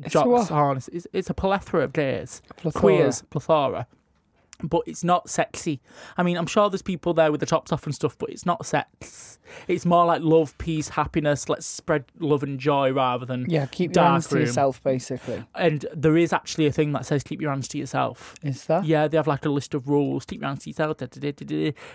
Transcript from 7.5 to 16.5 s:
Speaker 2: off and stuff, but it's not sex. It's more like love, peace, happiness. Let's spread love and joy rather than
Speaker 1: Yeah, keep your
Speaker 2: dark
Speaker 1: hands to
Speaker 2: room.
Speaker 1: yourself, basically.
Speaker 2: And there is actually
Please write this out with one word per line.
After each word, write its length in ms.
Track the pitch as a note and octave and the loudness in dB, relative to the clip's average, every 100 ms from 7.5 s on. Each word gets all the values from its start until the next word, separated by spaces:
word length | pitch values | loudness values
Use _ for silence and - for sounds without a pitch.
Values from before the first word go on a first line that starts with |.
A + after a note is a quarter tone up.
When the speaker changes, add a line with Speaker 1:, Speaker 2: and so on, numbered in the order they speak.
| D#3+ - | 0 0
Speaker 2:
off 140 | D#3+ D3+ | -4 -4
and 100 | C3+ | -4
stuff, 220 | D3 - | -4 -4
but 120 | - | -10
it's 160 | - F3+ | -6 -2
not 200 | F3 D3+ | -2 -2
sex. 720 | D3 - - - - - - - - - | -2 -2 -10 -16 -16 -16 -18 -20 -12 -4
It's 160 | F3+ F3 | -2 4
more 180 | F3 E3+ | 4 4
like 160 | D3 | 2
love, 360 | D#3+ D#3+ D3+ - | 4 4 4 -4
peace, 320 | E3 D#3 - | -4 -4 -2
happiness. 580 | - C#3+ E3 D3+ C#3+ - | -2 -2 0 0 0 -2
Let's 180 | - - | -4 -4
spread 380 | - - D3+ - - | -6 -2 -2 -2 -4
love 240 | C#3 D3 | 0 0
and 160 | C#3+ C3+ | 0 -2
joy 320 | C#3+ C#3 C3+ | 0 2 2
rather 340 | C3+ B2+ B2 B2+ | 2 0 0 -4
than 200 | B2+ B2+ | -4 0
Speaker 1:
Yeah, 180 | D#3 C3+ | 0 0
keep 240 | - F3+ | -2 2
your 120 | F3+ | 6
Speaker 2:
dark 80 | E3+ | 6
Speaker 1:
hands 160 | E3+ D#3+ | 4 2
to 80 | C#3 | 0
Speaker 2:
room. 100 | C3+ | 2
Speaker 1:
yourself, 380 | A#2+ C#3 - | 2 2 2
basically. 600 | C#3 C3 - B2+ - A2 A#2+ - | -2 -2 -4 -8 -8 -8 -8 0
Speaker 2:
And 300 | F3 D3 - | 0 0 -6
there 240 | D#3+ D#3 E3 | 0 4 4
is 160 | E3 | 4
actually 320 | F3 - | 0 -2